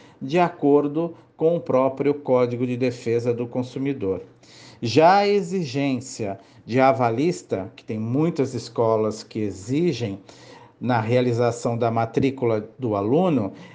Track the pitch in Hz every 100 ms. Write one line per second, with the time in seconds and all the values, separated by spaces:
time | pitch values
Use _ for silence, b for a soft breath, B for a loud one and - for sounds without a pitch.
0 | B B 135 170 170 - 143 143 147 147
1 | 175 B B - 160 170 - 127 131 131
2 | 143 143 - 127 120 120 127 123 127 120
3 | 113 117 120 117 120 127 123 135 135 127
4 | 95 92 - - B B B B 117 120
5 | 165 196 202 202 170 190 147 135 139 127
6 | - - 104 98 B B - 123 131 127
7 | 120 117 165 175 - 101 95 - - 110
8 | 113 131 165 160 120 120 - - 113 110
9 | 107 110 - 113 104 92 101 143 175 120
10 | 113 98 B B B B B _ 113 120
11 | 110 123 123 117 120 113 127 113 113 113
12 | 117 139 131 135 117 110 104 - 123 101
13 | 104 147 185 135 98 B B